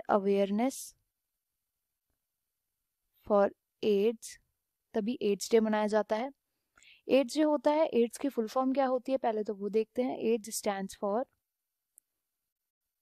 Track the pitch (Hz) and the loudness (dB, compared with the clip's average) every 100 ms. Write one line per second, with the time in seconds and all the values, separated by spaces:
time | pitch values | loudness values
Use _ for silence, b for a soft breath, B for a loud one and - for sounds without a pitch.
0 | - 214 196 196 196 202 254 - - - | 2 2 2 2 2 0 -2 -4 -12 -20
1 | _ _ _ _ _ _ _ _ _ _ | _ _ _ _ _ _ _ _ _ _
2 | _ _ _ _ _ _ _ _ _ _ | _ _ _ _ _ _ _ _ _ _
3 | _ _ - 208 196 - _ _ 220 202 | _ _ 0 2 2 -2 _ _ 0 2
4 | 214 226 - - _ _ _ _ _ 226 | 2 -2 -8 -18 _ _ _ _ _ -4
5 | 208 247 208 196 - 226 220 214 214 214 | -4 -2 -2 -2 2 4 4 2 2 0
6 | 208 214 262 - _ _ _ _ b b | 0 -2 -4 -10 _ _ _ _ b b
7 | b 262 254 285 302 294 294 302 320 233 | b 2 2 2 2 2 2 2 2 2
8 | 233 - 285 240 220 262 262 262 269 254 | 0 0 -4 -4 -4 -2 0 0 0 0
9 | 240 262 247 214 214 202 202 208 220 - | -2 -2 -2 -2 -4 -6 -4 -2 -2 -4
10 | 254 - 220 233 208 - 220 196 196 - | -4 -2 -2 -2 -2 -8 -4 -4 -6 -8
11 | 208 208 269 _ _ _ _ _ _ _ | -4 -4 -6 _ _ _ _ _ _ _
12 | _ _ _ _ _ _ _ _ _ _ | _ _ _ _ _ _ _ _ _ _